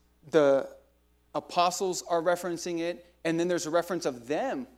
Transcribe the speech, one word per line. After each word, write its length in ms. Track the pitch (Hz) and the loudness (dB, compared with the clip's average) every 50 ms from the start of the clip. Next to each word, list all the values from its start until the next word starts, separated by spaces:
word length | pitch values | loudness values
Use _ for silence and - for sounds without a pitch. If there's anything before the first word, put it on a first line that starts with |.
| _ _ _ _ _ 151 | _ _ _ _ _ 2
the 360 | 135 160 147 139 139 135 - - - - _ _ _ _ _ _ _ _ _ _ _ | 4 6 6 6 6 4 2 -4 -12 -20 _ _ _ _ _ _ _ _ _ _ _
apostles 680 | 151 - - - 180 175 180 175 - 202 185 180 - - - | -8 -8 -4 0 2 2 2 2 0 -2 -2 -4 -4 -4 -2
are 160 | 175 170 160 | -2 0 2
referencing 560 | 180 175 170 - 180 175 165 - 180 175 165 | 2 0 0 -2 -6 -6 -6 -6 -6 -4 -4
it, 260 | 165 170 175 - - - _ _ _ | -4 -4 -6 -8 -14 -20 _ _ _
and 160 | 165 165 165 | -2 0 0
then 80 | 170 180 | 0 0
there's 200 | 180 165 - 156 | 0 0 -2 0
a 40 | |
reference 360 | 151 170 165 - 190 170 - 160 | 0 0 0 0 -4 -2 -2 -4
of 200 | 135 123 117 117 | -6 -6 -6 -4
them 400 | 147 175 240 269 208 143 120 - - | -4 -2 -2 -4 -4 -6 -8 -10 -16